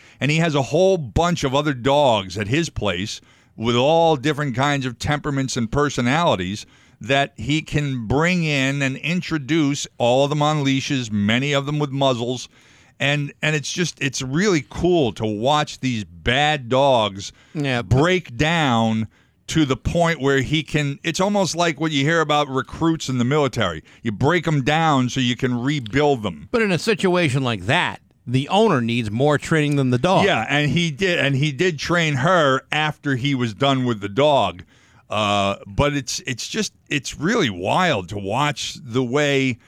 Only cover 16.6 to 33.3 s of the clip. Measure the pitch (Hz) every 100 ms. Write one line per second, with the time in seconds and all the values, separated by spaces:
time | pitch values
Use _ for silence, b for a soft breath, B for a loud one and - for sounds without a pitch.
16.6 | 117 127 139 123 104 98 95 b b 156
17.6 | 143 123 95 127 165 185 - 120 151 170
18.6 | 147 117 113 110 107 b b b - 160
19.6 | 143 127 - 170 165 156 135 135 120 156
20.6 | - 156 143 143 170 160 190 202 180 165
21.6 | 175 139 160 143 139 165 151 147 143 131
22.6 | - - 165 160 - 127 120 151 139 -
23.6 | 98 78 - B 113 98 131 175 160 151
24.6 | 131 156 160 139 123 135 123 123 127 123
25.6 | 127 151 107 135 147 135 104 78 73 240
26.6 | 214 170 - 202 190 180 170 135 127 107
27.6 | 90 165 139 - _ _ - 127 143 196
28.6 | 226 143 117 117 107 110 147 143 - 160
29.6 | 147 143 131 123 170 185 190 139 110 143
30.6 | 147 156 170 131 185 175 139 135 151 131
31.6 | 185 151 - 170 160 139 156 185 143 131
32.6 | - 147 156 - 147 131 143